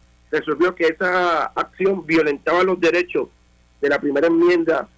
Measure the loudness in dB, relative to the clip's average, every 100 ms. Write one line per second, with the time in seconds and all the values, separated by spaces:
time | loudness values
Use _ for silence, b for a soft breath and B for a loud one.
0 | _ _ _ -6 -4 0 -2 0 -2 0
1 | -2 0 0 0 -4 -6 -8 -4 -2 -2
2 | 0 0 2 -2 -2 0 0 2 0 0
3 | -2 -4 -6 _ _ _ _ _ -2 -2
4 | -2 0 2 2 2 2 0 -2 -4